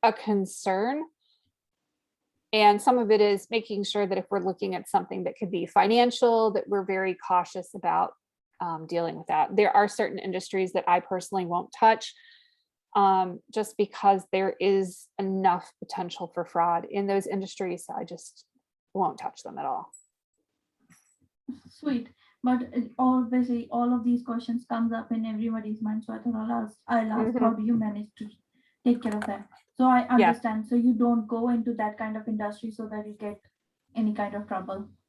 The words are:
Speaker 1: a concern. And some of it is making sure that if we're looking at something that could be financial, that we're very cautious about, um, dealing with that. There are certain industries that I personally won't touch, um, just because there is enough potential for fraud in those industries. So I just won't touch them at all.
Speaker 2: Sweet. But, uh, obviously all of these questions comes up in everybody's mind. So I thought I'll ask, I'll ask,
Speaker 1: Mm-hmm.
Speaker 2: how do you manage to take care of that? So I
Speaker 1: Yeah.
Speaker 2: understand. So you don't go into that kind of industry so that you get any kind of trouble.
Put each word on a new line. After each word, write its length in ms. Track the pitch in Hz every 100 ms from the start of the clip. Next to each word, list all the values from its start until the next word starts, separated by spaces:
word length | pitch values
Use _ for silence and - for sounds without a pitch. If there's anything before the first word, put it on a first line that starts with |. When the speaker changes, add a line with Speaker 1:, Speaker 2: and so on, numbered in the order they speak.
Speaker 1:
a 100 | 226
concern. 920 | 220 - 208 190 - - 190 226 285 320 _ _ _ _ _ _ _ _ _ _ _ _ _ _
And 280 | 220 208 208
some 160 | 240 254
of 120 | 214
it 100 | 214
is 260 | 208 196 -
making 340 | 233 220 202
sure 220 | 196 208 202
that 100 | 190
if 80 | 185
we're 100 | 196
looking 340 | 185 185 196
at 140 | 180 -
something 360 | 202 185 190
that 120 | 175 -
could 140 | 196
be 160 | 180 170
financial, 880 | - 196 226 247 240 240 226 220
that 160 | 202 -
we're 160 | 196
very 300 | 190 190 190
cautious 600 | 180 - 180 190 190 175
about, 400 | 196 170 165 180 - _ _ _ _
um, 260 | 175 165 160
dealing 300 | 170 165 160
with 100 | 165
that. 280 | 156 151
There 200 | 196 208 -
are 120 | 202
certain 300 | - 214 190
industries 540 | - 185 - 196 185
that 120 | 185 -
I 120 | 180
personally 440 | - 185 175 196
won't 280 | 180 175 - -
touch, 360 | 226 220 - - - _ _ _ _ _ _ 202
um, 440 | 196 190 185 175 _
just 240 | - 208 -
because 500 | 202 - 202 196 185
there 240 | 190 190 -
is 480 | 202 196 190 185 - -
enough 520 | 196 190 190 180 - _
potential 500 | - - 180 - 170
for 180 | 180 170
fraud 400 | 175 170 170 -
in 160 | 202 202
those 200 | 196 190
industries. 580 | 196 190 - 185 180
So 80 | -
I 100 | -
just 420 | 175 170 - _ _ _ _ _ _
won't 260 | 190 190 -
touch 240 | - -
them 120 | - -
at 80 |
all. 240 | 139 104 - - _ _ _ _ _ _ _ _ _ _ _ _ _ _ - 269 -
Speaker 2:
Sweet. 400 | _ 302 247 226 _ _ _
But, 200 | 247 254 247 254
uh, 40 | 220 -
obviously 720 | 254 254 233 254 240 240 233
all 240 | 240 240
of 80 | 247
these 200 | 233 240
questions 440 | 247 233 240 240 -
comes 240 | 233 226
up 200 | 226 226
in 120 | 226
everybody's 560 | 226 214 226 226 214 214
mind. 240 | 220 220
So 80 | -
I 40 | 220
thought 160 | 240
I'll 160 | 220 220
ask, 260 | 233 214 - -
I'll 240 | 240 220
ask, 160 | 214 226
Speaker 1:
Mm-hmm. 100 | 240
Speaker 2:
how 140 | 233
do 100 | 220
you 120 | 220
manage 340 | 226 214 208 214 _
to 100 | 214 - _ _ _ _
take 180 | 247 240
care 120 | 233
of 100 | 208 208
that? 200 | 208 202 - _ _
So 80 | 254
I 140 | 247 247 247
Speaker 1:
Yeah. 100 | 202
Speaker 2:
understand. 380 | 233 240 214 214
So 80 |
you 180 | 240 240
don't 340 | 220 240 233 214
go 220 | 233 240
into 240 | 240 226
that 220 | 220 214 208
kind 200 | 214 214
of 100 | 220
industry 420 | 214 208 208 226
so 140 | 214 214
that 180 | 214 214
you 80 |
get 260 | 208 208 208 _ _ _ _ _
any 180 | - 220
kind 220 | 214 208
of 120 | 202 208
trouble. 400 | 190 185 190 202 _